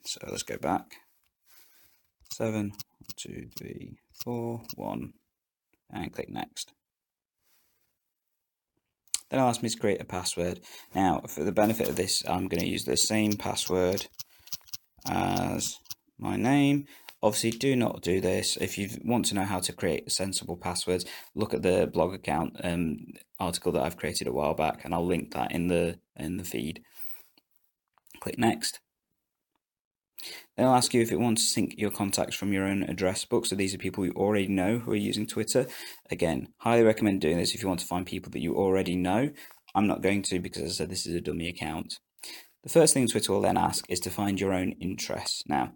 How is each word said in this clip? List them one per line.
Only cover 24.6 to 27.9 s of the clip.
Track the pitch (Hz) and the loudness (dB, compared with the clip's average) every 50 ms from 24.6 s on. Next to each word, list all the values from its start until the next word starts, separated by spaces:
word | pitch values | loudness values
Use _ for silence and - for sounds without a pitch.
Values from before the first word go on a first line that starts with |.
| 78 - - - - | 0 0 0 -2 -4
and | 76 85 | -2 -2
I'll | 87 87 | 0 2
link | 87 87 82 - - - | 2 0 0 -2 -4 -4
that | 69 55 - | -4 -2 0
in | - 85 85 | 0 0 2
the, | 87 87 85 87 85 87 - _ _ - | 2 4 2 2 0 -2 -6 _ _ -12
in | - 80 78 90 92 | -8 -6 -6 -6 -6
the | 90 | -6
feed. | - - 57 67 78 - - - _ - - - - - - - _ _ _ _ _ _ _ _ _ _ _ _ _ | -6 -4 -4 -4 -4 -6 -10 -14 _ -18 -16 -14 -14 -16 -16 -20 _ _ _ _ _ _ _ _ _ _ _ _ _